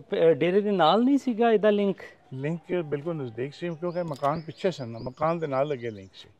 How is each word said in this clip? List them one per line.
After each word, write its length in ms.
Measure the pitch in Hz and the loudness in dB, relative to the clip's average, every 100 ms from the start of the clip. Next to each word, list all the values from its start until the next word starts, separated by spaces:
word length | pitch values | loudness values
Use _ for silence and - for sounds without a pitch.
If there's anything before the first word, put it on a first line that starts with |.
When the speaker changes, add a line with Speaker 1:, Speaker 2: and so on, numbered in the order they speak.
Speaker 1:
ਪ-, 340 | - 180 165 | -6 4 4
ਡੇਰੇ 260 | 143 170 196 | 6 4 2
ਦੇ 100 | 208 | 2
ਨਾਲ 340 | 196 156 202 | 4 4 4
ਨਹੀਂ 140 | 247 277 | 4 2
ਸੀਗਾ 340 | - 214 233 | 0 0 2
ਇਹਦਾ 180 | 214 214 | 4 4
ਲਿੰਕ? 280 | 208 196 175 - - _ | 2 0 -2 -10 -20 _
Speaker 2:
ਲਿੰਕ 420 | 131 143 170 - | -8 -6 -6 -4
ਬਿਲਕੁਲ 420 | 180 151 143 156 160 | -4 -4 -6 -4 -6
ਨਜ਼ਦੀਕ 380 | 127 113 135 | -6 -6 -8
ਸੀ, 140 | - 175 | -8 -8
ਕਿਉਂਕਿ 340 | 156 175 170 | -6 -6 -4
ਮਕਾਨ 380 | 170 135 143 165 | -6 -2 -2 -2
ਪਿੱਛੇ 300 | 160 - 190 | -6 -4 -4
ਸਨ 180 | 156 117 | -4 -8
ਨਾ, 100 | 113 | -10
ਮਕਾਨ 400 | 123 - 156 170 | -10 -2 -2 0
ਦੇ 80 | 156 | -2
ਨਾਲ 220 | 131 151 | 0 -2
ਲੱਗੇ 220 | 131 120 | -4 -8
ਲਿੰਕ 200 | 104 95 | -10 -16
ਸੀ। 140 | - - | -20 -20